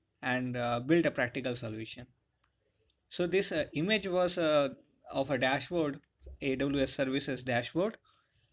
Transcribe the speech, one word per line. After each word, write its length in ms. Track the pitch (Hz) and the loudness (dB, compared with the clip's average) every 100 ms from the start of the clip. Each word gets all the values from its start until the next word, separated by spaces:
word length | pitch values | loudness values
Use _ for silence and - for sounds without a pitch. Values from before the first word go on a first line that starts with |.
| _ _ | _ _
and, 340 | 131 127 127 123 | -2 -2 -2 -2
uh, 240 | 120 120 | 0 0
build 260 | 131 170 151 | 4 4 4
a 60 | |
practical 440 | 139 120 139 127 120 | 2 -2 -2 -4 -4
solution. 520 | 113 110 110 127 123 _ _ _ _ _ _ _ _ _ _ | -6 -8 -10 -14 -18 _ _ _ _ _ _ _ _ _ _
So 180 | - 175 | -2 2
this, 240 | 185 190 | 2 0
uh, 140 | - - | -2 -2
image 340 | 143 180 214 196 | 0 2 2 2
was, 300 | 180 180 180 | 2 2 2
uh, 320 | 160 151 135 120 _ _ - | 4 4 2 -2 _ _ -6
of 200 | 139 139 | -4 0
a 60 | 131 | 2
dashboard, 600 | 131 139 - 175 147 139 - _ - - | 2 2 0 -2 0 -4 -12 _ -20 -6
A 140 | 143 131 | -2 0
W 280 | 139 139 | 0 2
S 100 | 131 - | 0 0
services 480 | 135 135 139 127 | -2 0 -2 -6
dashboard, 540 | 127 120 120 160 208 - _ _ _ _ _ | 0 -2 0 -2 -2 -4 _ _ _ _ _